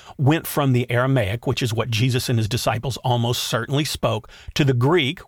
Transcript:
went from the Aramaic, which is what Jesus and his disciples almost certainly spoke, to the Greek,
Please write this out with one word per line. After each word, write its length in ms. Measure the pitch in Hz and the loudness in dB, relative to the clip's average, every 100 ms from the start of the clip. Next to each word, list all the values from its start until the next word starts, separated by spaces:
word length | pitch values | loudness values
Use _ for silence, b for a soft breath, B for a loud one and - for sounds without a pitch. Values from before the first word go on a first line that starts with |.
| B B | B B
went 280 | 139 160 - | 2 2 0
from 280 | - 139 | 0 2
the 180 | 123 120 | 2 2
Aramaic, 560 | 120 131 135 95 117 - | 0 2 2 0 -2 -4
which 160 | - | -2
is 100 | 123 | -2
what 160 | 110 113 | -2 -2
Jesus 380 | 107 131 123 - | 0 0 0 0
and 100 | 117 | 0
his 120 | 104 | 0
disciples 480 | 117 - 113 139 - | -2 -2 -2 -4 -4
almost 460 | 127 120 117 123 | -2 0 0 -2
certainly 420 | - 113 113 139 151 | -2 -4 -2 -2 -2
spoke, 440 | - 123 110 - B B - | -2 -2 -2 -6 B B 0
to 100 | 143 | 2
the 80 | |
Greek, 480 | 127 131 180 131 180 | 4 4 4 2 -4